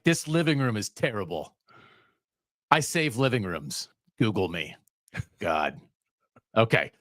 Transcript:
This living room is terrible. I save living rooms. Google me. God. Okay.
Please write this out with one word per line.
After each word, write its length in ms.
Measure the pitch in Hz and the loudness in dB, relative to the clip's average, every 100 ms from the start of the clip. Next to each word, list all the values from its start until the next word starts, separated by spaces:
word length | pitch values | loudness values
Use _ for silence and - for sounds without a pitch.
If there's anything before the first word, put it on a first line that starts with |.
This 240 | - 165 - | 2 2 0
living 320 | 160 156 143 | 0 2 2
room 180 | 131 107 | 2 -2
is 120 | 98 | -6
terrible. 640 | - 156 110 90 82 73 _ _ - - _ _ _ _ _ _ _ _ | 0 0 2 -4 -6 -8 _ _ -20 -20 _ _ _ _ _ _ _ _
I 80 | 151 | 0
save 380 | 147 175 156 113 | 2 -2 -2 0
living 260 | 135 127 | 0 2
rooms. 460 | 95 82 - - - _ _ _ | -2 -6 -8 -10 -12 _ _ _
Google 300 | 107 104 92 | 0 2 -2
me. 280 | 85 78 - _ _ _ - - _ | -4 -8 -12 _ _ _ -12 -12 _
God. 400 | 87 80 73 71 - _ _ _ _ _ _ | -2 0 0 -4 -20 _ _ _ _ _ _
Okay. 360 | - 113 92 71 _ | 0 4 2 0 _